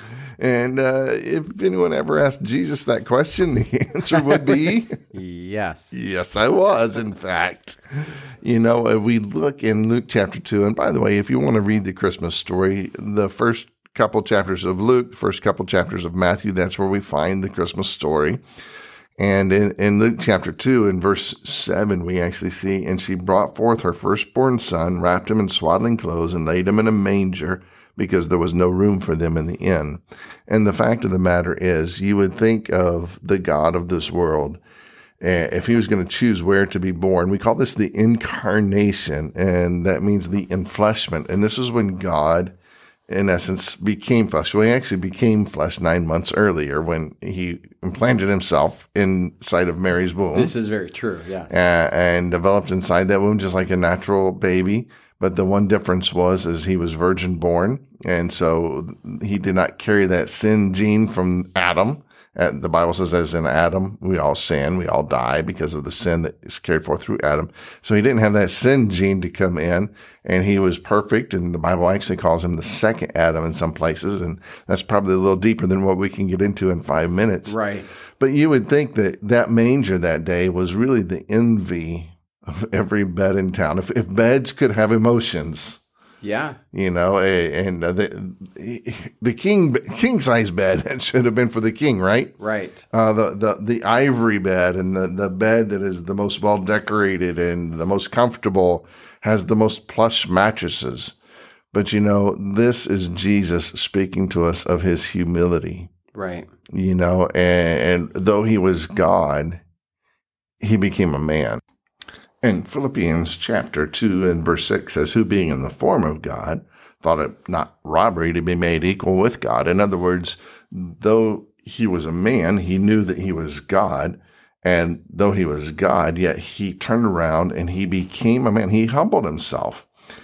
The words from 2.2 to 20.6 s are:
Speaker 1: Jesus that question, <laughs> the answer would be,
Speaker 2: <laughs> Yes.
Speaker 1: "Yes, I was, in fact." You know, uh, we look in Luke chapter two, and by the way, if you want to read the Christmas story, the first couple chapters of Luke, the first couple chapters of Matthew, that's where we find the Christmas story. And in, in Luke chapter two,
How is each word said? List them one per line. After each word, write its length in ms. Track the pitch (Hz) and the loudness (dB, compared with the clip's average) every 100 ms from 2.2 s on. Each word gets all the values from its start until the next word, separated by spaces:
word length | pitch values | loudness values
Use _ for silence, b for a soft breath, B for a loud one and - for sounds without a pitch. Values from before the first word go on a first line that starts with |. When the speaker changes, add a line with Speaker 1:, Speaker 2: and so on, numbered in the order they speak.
| 139 135 | 2 0
Speaker 1:
Jesus 420 | 190 139 156 143 | -2 -2 -2 -2
that 220 | - 117 - | -2 -2 0
question, 480 | 127 160 - 175 | 0 2 0 0
<laughs> 0 | |
the 320 | 120 117 - - | 0 0 -2 -2
answer 280 | - - 160 | -4 0 2
would 220 | 139 147 | 4 2
be, 420 | 139 135 160 226 226 - | 4 2 2 0 -2 -8
Speaker 2:
<laughs> 120 | - 95 | -14 -16
Yes. 760 | 92 87 90 104 92 78 - - | -14 -12 -8 -4 -4 -6 -14 -10
Speaker 1:
"Yes, 400 | 104 90 90 104 | -6 -4 -4 0
I 120 | 117 | 4
was, 500 | 190 196 143 117 101 | 4 4 4 2 -2
in 160 | 110 | -6
fact." 640 | 95 95 85 90 90 - - B 139 151 B 135 123 | -6 -4 -2 -2 -4 -14 -16 B -10 -10 B -18 -8
You 160 | - 117 | 0 2
know, 280 | 117 117 113 | 4 4 2
uh, 120 | 110 | 2
we 200 | 107 117 | 2 0
look 460 | 104 156 147 139 | -2 -2 -2 -2
in 240 | 110 107 110 | 0 0 0
Luke 160 | 120 - | 0 0
chapter 320 | 113 95 - | -2 -2 -4
two, 260 | - 104 101 | -4 0 0
and 100 | - | 0
by 140 | - | 0
the 100 | 233 | 2
way, 160 | 104 101 | 2 0
if 140 | 101 | 0
you 80 | 131 | 0
want 160 | 143 | 2
to 80 | 110 | 2
read 220 | 101 107 | 2 0
the 100 | 95 | -2
Christmas 400 | 92 95 - 85 | -2 -2 -2 -4
story, 560 | - - 90 95 98 92 - | -6 -4 0 0 0 -4 -10
the 320 | 104 104 98 | -4 -2 -2
first 380 | - 117 113 - _ _ | 0 0 0 -6 _ _
couple 260 | - 110 110 | -2 0 0
chapters 420 | - 104 95 87 | 0 0 0 -2
of 160 | 90 92 | -2 0
Luke, 300 | 113 127 123 | 2 2 0
the 40 | - | -4
first 240 | 98 90 | -4 -2
couple 240 | 107 95 | -2 -2
chapters 400 | 92 95 87 92 | -2 -2 -2 -4
of 120 | 87 90 | -6 0
Matthew, 340 | 90 101 104 | 2 2 -2
that's 260 | 92 90 - | -2 -2 -2
where 80 | 98 | -2
we 100 | 101 | -2
find 460 | 98 73 82 95 | -2 -2 0 -2
the 40 | 95 | -4
Christmas 400 | - 82 - 92 | -4 -4 -2 -4
story. 520 | - 73 78 76 131 B B B B B B B - | -2 0 0 0 -2 B B B B B B B -4
And 320 | 101 98 98 | 0 2 4
in, 180 | 98 101 - | 2 2 0
in 220 | 101 101 | 2 4
Luke 160 | 113 113 | 4 2
chapter 320 | 90 92 87 | 0 0 -2
two, 380 | 82 | -4